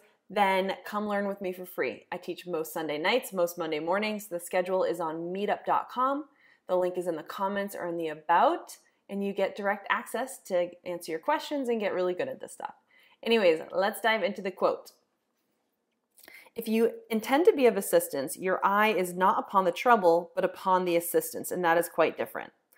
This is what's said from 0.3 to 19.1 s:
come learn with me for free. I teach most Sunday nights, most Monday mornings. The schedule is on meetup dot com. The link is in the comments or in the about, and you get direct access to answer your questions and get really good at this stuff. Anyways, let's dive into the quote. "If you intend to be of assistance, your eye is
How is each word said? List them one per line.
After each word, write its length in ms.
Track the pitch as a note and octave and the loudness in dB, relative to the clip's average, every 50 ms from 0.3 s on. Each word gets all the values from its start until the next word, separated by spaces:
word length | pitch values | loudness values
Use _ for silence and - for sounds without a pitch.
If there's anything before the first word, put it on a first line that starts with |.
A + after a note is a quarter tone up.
| F#3 G#3 G3+ F#3+ F#3+ F#3+ F#3+ G3 F#3 - - | 0 2 2 2 2 2 0 -2 -4 -6 -8
come 240 | - G#3+ G#3 G#3 G#3 | -8 -6 -6 -4 -2
learn 180 | G3+ G3+ G3+ G3 | -2 -2 -2 -4
with 140 | G3 G3 | -4 -6
me 100 | G3+ F3+ | -6 -8
for 140 | F#3 F#3 F3+ | -8 -8 -12
free. 400 | - - - D3 - - - - - | -12 -6 -4 -4 -4 -4 -8 -10 -12
I 60 | - | -12
teach 320 | F3 - - E3+ - - F3 | -12 -10 -10 -12 -10 -8 -6
most 240 | F3 D#3 D#3+ - | -6 -6 -4 -6
Sunday 260 | - E3+ D#3+ D#3 D3+ D3 | -6 -6 -4 -4 -4 -2
nights, 360 | D#3+ F#3+ A3+ C4 C4 - G3 | 0 2 2 0 0 -2 -2
most 240 | F#3 F3 E3+ - - | -2 -2 -2 -2 -4
Monday 240 | E3 D#3+ D#3 D3+ | -6 -4 -4 -4
mornings. 460 | D#3+ E3 F#3 G3+ G#3+ G#3+ G#3+ G#3 G3+ - | -2 -2 -2 0 -2 -2 -4 -6 -8 -10
The 120 | F3 F3 | -10 -10
schedule 460 | - - - F#3 F3+ F#3 F#3+ F#3 E3 | -8 -4 -2 -2 0 0 0 0 0
is 160 | - E3+ E3+ | 0 -2 -2
on 320 | E3+ D#3+ D#3 E3 E3+ F3 F3+ | -4 -4 -4 -6 -6 -6 -6
meetup 320 | G3 G#3 G3+ F#3 - - | -4 -2 -2 -4 -2 -2
dot 240 | F#3 E3 - - - | -2 0 0 -2 -4
com. 340 | - A#3+ B3+ C4+ C#4 C#4+ D#4 - _ _ _ _ _ _ _ - | -4 -2 0 0 0 -2 -6 -10 _ _ _ _ _ _ _ -2
The 80 | F#3 F3+ | 0 0
link 200 | F#3 F3+ F3+ F3+ | 0 0 -2 -4
is 80 | F3 | -4
in 120 | F3+ E3 D3+ | -4 -4 -6
the 60 | D#3+ | -8
comments 520 | - - - G3 G3 G3+ G3 G3 G3+ - | -10 -8 -6 -4 -4 -2 -4 -4 -6 -6
or 100 | - - | -8 -8
in 120 | F3 E3+ E3+ | -6 -6 -6
the 100 | E3 D#3 | -6 -6
about, 680 | D3+ D#3 - - E3+ F3 A3 D4 F4 E4+ - - - - _ _ _ _ _ - | -8 -6 0 2 4 6 6 4 2 0 -6 -12 -20 -20 _ _ _ _ _ -10
and 160 | G3+ G3+ G3 | -6 -4 -4
you 80 | G3 G3 | -4 -2
get 240 | G3 F#3+ - - - | -2 -2 -2 -2 -2
direct 300 | G3+ G3 G3+ G#3 - - | -2 -2 -2 -2 -2 -2
access 500 | - G#3+ A#3 - - A3+ C4 B3+ - - - | -2 -2 -4 -4 -6 -6 -6 -6 -10 -14 -8
to 260 | - F#3+ F3 F3 F3 - - - | -2 -2 0 0 -2 -4 -12 -10
answer 260 | F3+ F3 F3 - - | -10 -10 -8 -8 -8
your 80 | D#3+ E3 | -8 -6
questions 480 | - - D4+ D4+ D4+ - D4+ C#4+ C4+ A#3 | -2 -2 -2 -2 -2 -4 -4 -4 -2 -2
and 140 | A#3 A3+ | -2 -2
get 120 | G3+ F#3 - | -2 -2 -2
really 200 | F3+ F3+ F3+ F3+ | 0 0 -2 -2
good 160 | F3 C#3+ C3 | -2 -4 -6
at 100 | B2+ - | -8 -10
this 140 | - - - | -14 -16 -14
stuff. 220 | - - - - _ _ _ _ _ _ _ _ _ | -12 -12 -12 -12 _ _ _ _ _ _ _ _ _
Anyways, 380 | - A3 A#3 A3+ G3+ F3 D#3+ D#3+ - - - | -2 2 2 4 6 6 4 4 0 -4 0
let's 260 | - F#3+ G#3 G#3 - | 0 0 0 0 0
dive 240 | - A3 A3 A3 F3+ | 0 0 2 2 0
into 180 | F#3+ G3+ - | -2 -4 -4
the 100 | F#3 G3 | -6 -8
quote. 420 | F#3 - G#3 D#3 - - - - - _ _ _ _ _ _ _ _ _ _ _ _ _ _ _ _ _ _ _ _ _ _ _ _ _ - - - - - - _ | -4 0 0 0 0 0 -6 -16 -20 _ _ _ _ _ _ _ _ _ _ _ _ _ _ _ _ _ _ _ _ _ _ _ _ _ -20 -20 -20 -20 -20 -18 _
"If 140 | A3+ A3+ A3 | -10 -4 0
you 240 | A3 A3+ A#3 A3+ - - - - | 2 4 4 2 2 -2 -8 -4
intend 340 | A3+ A3 G#3+ - C4+ C#4+ F4+ | -4 -2 0 2 4 6 6
to 80 | A#4 | 6
be 140 | F4+ C#4 B3+ | 6 8 6
of 100 | A#3 G3+ | 4 4
assistance, 640 | G3 G3 - - E3+ E3+ - - C#3 C3 D#3 - - | 4 0 2 2 2 2 2 -4 -4 -4 -4 -6 -4
your 280 | F3 F#3 F#3 - - | -2 -2 0 2 2
eye 280 | G3 G3 G#3 G#3+ A3 G#3 | 2 4 4 4 4 4
is 200 | E3+ F#3 F3 | 2 -2 -2